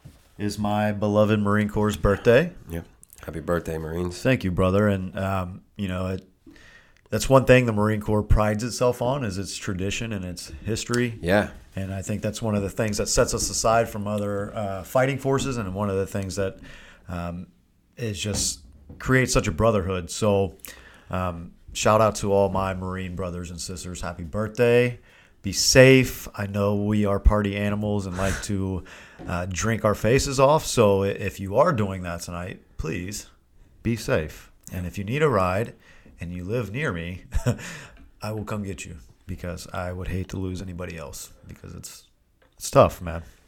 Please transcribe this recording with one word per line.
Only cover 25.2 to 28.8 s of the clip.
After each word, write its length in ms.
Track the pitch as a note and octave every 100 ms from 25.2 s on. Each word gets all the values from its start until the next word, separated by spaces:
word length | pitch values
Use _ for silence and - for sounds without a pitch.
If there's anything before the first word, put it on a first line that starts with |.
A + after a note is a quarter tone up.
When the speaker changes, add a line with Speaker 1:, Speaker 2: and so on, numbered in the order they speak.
| _ _
Speaker 1:
Be 100 | G2
safe. 720 | F2+ - C#3 C3 C3 B2 - -
I 120 | - G2+
know 300 | G2+ G2+ G#2
we 280 | G#2 G#2+ G#2
are 120 | G2
party 360 | - G#2 G2+ G2+
animals 500 | G#2 G#2 G#2+ G#2 F#2+
and 100 | F2+
like 240 | G2 F#2
to, 400 | - G2+ F#2+ F#2